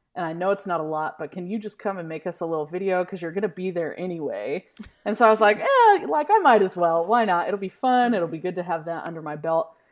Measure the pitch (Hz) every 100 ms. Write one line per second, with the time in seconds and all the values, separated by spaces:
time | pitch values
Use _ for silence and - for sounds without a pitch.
0 | _ - 165 165 185 196 196 170 156 156
1 | 156 - 151 185 175 214 208 - 208 196
2 | 160 160 180 170 165 160 147 175 196 180
3 | 180 185 170 185 202 180 185 175 156 -
4 | 180 170 139 101 107 165 - - - _
5 | 208 220 226 214 208 214 - 539 453 381
6 | - - 202 427 311 220 190 180 170 165
7 | 175 240 214 175 175 196 190 - 254 247
8 | 240 208 165 160 180 180 170 165 160 165
9 | - 165 156 151 165 165 - - _